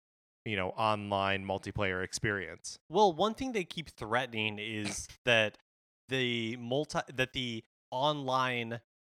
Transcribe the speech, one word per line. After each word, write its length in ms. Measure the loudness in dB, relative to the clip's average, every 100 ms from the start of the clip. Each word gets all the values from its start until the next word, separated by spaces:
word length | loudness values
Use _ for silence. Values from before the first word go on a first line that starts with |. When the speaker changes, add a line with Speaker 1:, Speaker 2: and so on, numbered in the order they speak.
| _ _ _ _
Speaker 1:
you 100 | -4 -2
know, 140 | -2
online 760 | 0 2 2 0 2 2 0
multiplayer 580 | 0 -4 -4 -2 0 0
experience. 760 | -2 -2 -2 -2 -4 -10 -12 -14 _
Speaker 2:
Well, 240 | 4 4
one 220 | 4 0
thing 160 | 0 -4
they 120 | -4
keep 260 | -4 -8 -12
threatening 680 | -10 0 0 0 -2 -2 -2
is 480 | -6 -4 -4 -4 -10 -6
<coughs> 80 |
that 340 | 4 6 4 0 _ _ _ _ -4
the 480 | 0 2 0 -2 -4
multi-, 420 | -2 -2 0 -2 -4
that 200 | -2 -2
the 320 | 0 -4 -6 -10 _ -8
online, 880 | 0 2 2 2 2 2 0 -2 -6 _ _